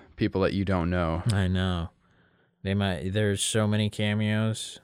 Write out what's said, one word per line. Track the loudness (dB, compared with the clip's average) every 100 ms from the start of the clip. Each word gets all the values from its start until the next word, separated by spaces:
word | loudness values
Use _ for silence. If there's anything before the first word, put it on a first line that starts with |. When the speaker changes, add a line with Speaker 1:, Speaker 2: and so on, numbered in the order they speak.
| -16 -2
Speaker 1:
people | 0 2
that | 2
you | 2
don't | 0 0 0
know. | 0 0 0 0
Speaker 2:
I | 0 2
know. | 0 0 -2 -6 -12 _ _ _ _ _ _
They | -2
might, | 0 0 0 -2
there's | 0 0 0
so | 0 0 2
many | 2 0
cameos, | 0 -2 0 0 0 0 -2 -8 -12